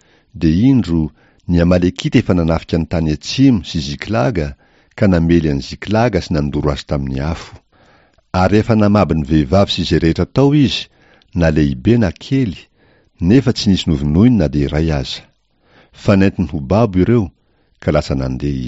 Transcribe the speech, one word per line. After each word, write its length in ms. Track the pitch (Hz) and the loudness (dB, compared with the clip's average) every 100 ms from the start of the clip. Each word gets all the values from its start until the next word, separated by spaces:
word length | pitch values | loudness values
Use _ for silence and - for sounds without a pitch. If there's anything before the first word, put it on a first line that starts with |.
| _ _ _ - | _ _ _ -2
dia 340 | 80 82 127 | 0 4 4
indro 400 | 131 85 82 78 _ _ _ - | 2 2 -2 -2 _ _ _ -2
ny 140 | 87 85 | 2 4
Amalekita 560 | 90 90 - 151 131 | 2 0 -2 -2 0
efa 160 | 107 90 | 0 0
nanafika 400 | 82 82 - 85 | 0 -2 -2 -4
ny 80 | 78 | -2
tany 260 | 87 80 73 | -2 -2 -4
atsimo 480 | - - 135 110 73 | -6 2 2 2 -2
sy 160 | 85 | -6
Ziklaga, 720 | 67 69 - 110 131 92 73 69 _ _ _ | -6 -8 -6 -4 -2 -2 -4 -8 _ _ _
ka 160 | - 104 | -2 2
namely 400 | 87 82 85 78 | 2 4 2 2
an'i 160 | 69 - | -2 -6
Ziklaga 560 | 85 - 107 120 92 | -12 -4 -2 0 -2
sy 160 | - 80 | -4 -4
nandoro 320 | 73 73 73 | -2 -2 -2
azy 160 | 69 - | -4 -4
tamin'ny 400 | 73 67 65 73 | -6 -4 -6 -6
afo. 320 | 82 - - _ _ _ _ _ _ _ 90 | -8 -12 -20 _ _ _ _ _ _ _ 0
Ary 240 | 92 104 | 2 2
efa 160 | 107 107 | 2 2
namaby 400 | 104 104 82 80 | 2 2 2 0
ny 80 | 69 | 0
vehivavy 460 | 78 67 92 98 | 0 2 0 0
sy 80 | - | -2
izay 220 | 80 80 82 | -2 0 0
rehetra 240 | 80 87 | 0 -2
tao 240 | - 139 | 0 2
izy, 380 | 151 120 - - _ _ _ _ | 2 2 -2 -10 _ _ _ _
na 160 | 90 82 | -2 0
lehibe 480 | 78 71 65 98 120 | 2 0 0 0 2
na 160 | 98 | 0
kely, 400 | - - 135 120 71 - _ _ _ _ - | -4 -6 -4 -4 -6 -16 _ _ _ _ -4
nefa 320 | 82 131 131 | 2 2 2
tsy 220 | 110 107 | 0 2
nisy 180 | 90 - | 0 2
novonoiny 480 | 73 73 78 120 113 | -2 0 4 4 4
na 100 | 76 | 0
dia 220 | 71 69 | 0 -2
iray 240 | 76 80 | -2 -2
aza. 320 | 73 131 - - _ _ _ _ _ _ | -2 -6 -12 -16 _ _ _ _ _ _
Fa 240 | - - | -10 0
nentiny 400 | 98 95 95 90 | 2 2 0 -6
ho 80 | 80 | -6
babo 400 | 65 101 117 90 | -2 0 0 0
ireo, 300 | 90 120 92 - _ _ _ _ - | 2 2 -2 -8 _ _ _ _ -2
ka 60 | |
lasa 220 | 73 - 69 | -2 -2 -4
nandeha 440 | 65 64 71 67 | -4 -6 -6 -6